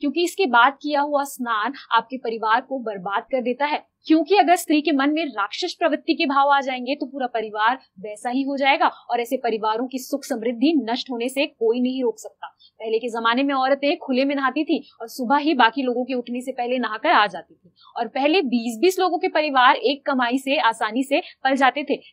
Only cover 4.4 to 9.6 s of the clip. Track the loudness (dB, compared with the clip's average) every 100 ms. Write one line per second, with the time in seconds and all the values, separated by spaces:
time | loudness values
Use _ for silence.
4.4 | 4 2 2 0 2 2 2 0 -4 -4
5.4 | -6 -4 -8 -2 0 0 -2 -2 0 2
6.4 | 4 4 0 -4 -4 -4 -6 -6 -4 -4
7.4 | -4 0 0 0 -6 -16 -14 -10 -4 -2
8.4 | -2 0 2 4 2 0 -4 -4 -2 -2
9.4 | -2 -2